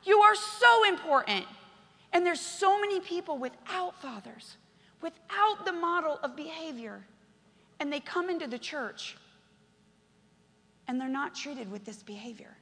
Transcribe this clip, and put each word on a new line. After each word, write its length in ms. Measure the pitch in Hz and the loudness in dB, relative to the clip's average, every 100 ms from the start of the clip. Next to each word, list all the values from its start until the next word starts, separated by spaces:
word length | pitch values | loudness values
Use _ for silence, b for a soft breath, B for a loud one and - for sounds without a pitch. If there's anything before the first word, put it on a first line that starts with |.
You 160 | 370 415 | 6 8
are 160 | 415 427 | 8 6
so 480 | 440 - 480 466 | -2 4 8 8
important. 640 | 427 349 320 277 - 202 - - - b b b b | 6 2 2 2 2 -4 -4 -16 -20 b b b b
And 100 | 349 | 0
there's 160 | 349 330 | 2 0
so 400 | - - 392 403 | -6 0 2 4
many 200 | 403 381 | 2 -2
people 400 | - 349 349 285 | -2 -6 -4 -6
without 600 | 254 - - 370 359 - | -8 -10 -8 -6 -6 -8
fathers, 580 | 277 220 226 - - - b b b b | -14 -14 -16 -20 -20 -20 b b b b
without 640 | 330 - _ 403 427 403 403 | -12 -12 _ 2 2 2 -4
the 60 | |
model 480 | 349 339 349 320 294 | -2 0 0 0 -4
of 140 | 277 247 | -6 -8
behavior, 680 | 302 320 320 247 226 202 196 _ _ _ b b b _ | -12 -10 -10 -10 -12 -14 -18 _ _ _ b b b _
and 120 | 285 | -6
they 80 | 285 | -6
come 300 | - 359 359 | -4 -4 -2
into 160 | 339 285 | -4 -4
the 140 | 233 | -8
church, 580 | - 302 220 - - - _ _ _ _ _ _ _ _ _ _ _ _ _ _ _ _ - | -8 -6 -8 -8 -14 -14 _ _ _ _ _ _ _ _ _ _ _ _ _ _ _ _ -6
and 140 | 254 | -6
they're 80 | 262 | -4
not 240 | 269 277 | -4 -4
treated 380 | - 285 269 208 | -8 -10 -10 -10
with 120 | 202 | -12
this 200 | 208 214 | -12 -16
behavior. 520 | - 208 233 214 202 - | -16 -14 -14 -16 -20 -20